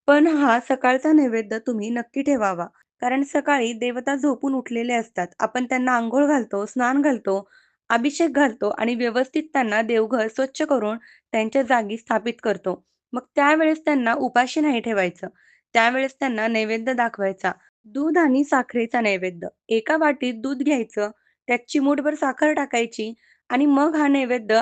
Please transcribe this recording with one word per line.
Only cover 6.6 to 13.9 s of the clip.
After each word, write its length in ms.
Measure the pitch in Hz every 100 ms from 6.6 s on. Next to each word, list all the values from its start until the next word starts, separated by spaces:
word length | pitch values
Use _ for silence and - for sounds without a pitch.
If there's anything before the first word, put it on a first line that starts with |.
| 208
स्नान 360 | 254 247 277
घालतो, 460 | 294 247 202 190 - _ _ _ -
अभिषेक 440 | 233 277 294 339
घालतो 360 | 262 277 - 208
आणि 260 | - 226
व्यवस्थित 480 | 240 240 233 262 311 311
त्यांना 300 | 277 226 214
देवघर 460 | 226 226 220 247 220
स्वच्छ 340 | 240 262 -
करून 340 | 302 262 208 226 - _ -
त्यांच्या 300 | 220 220 269
जागी 340 | 247 240 208 226
स्थापित 380 | - 220 226 233
करतो. 440 | 226 190 185 180 _ _ -
मग 100 | 240 - 302
त्यावेळेस 480 | 285 311 311 311
त्यांना 300 | 320